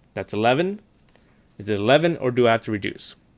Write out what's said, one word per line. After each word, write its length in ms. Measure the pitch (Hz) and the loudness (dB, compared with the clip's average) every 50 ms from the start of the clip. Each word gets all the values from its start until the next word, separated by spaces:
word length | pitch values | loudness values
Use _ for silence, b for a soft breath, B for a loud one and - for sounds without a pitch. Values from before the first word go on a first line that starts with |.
| _ _ - | _ _ -10
That's 200 | 107 95 - - | -10 -10 -6 -4
eleven. 460 | 104 110 117 127 143 175 190 202 214 _ _ _ _ _ _ b b b b b b b b _ - | 0 2 2 2 2 0 -2 -4 -8 _ _ _ _ _ _ b b b b b b b b _ -12
Is 100 | 104 104 | -6 -4
it 120 | 107 98 | -4 -2
eleven, 360 | 101 110 131 151 160 170 165 | 2 4 4 4 4 2 -2
or 160 | - - 127 | -2 -4 -2
do 160 | 120 123 120 117 | 2 2 4 4
I 60 | 113 | 4
have 80 | 117 | 2
to 100 | - - | 0 -4
reduce? 460 | 107 104 98 - - - - - - _ _ _ _ | -6 -6 -6 -8 -10 -10 -14 -18 -18 _ _ _ _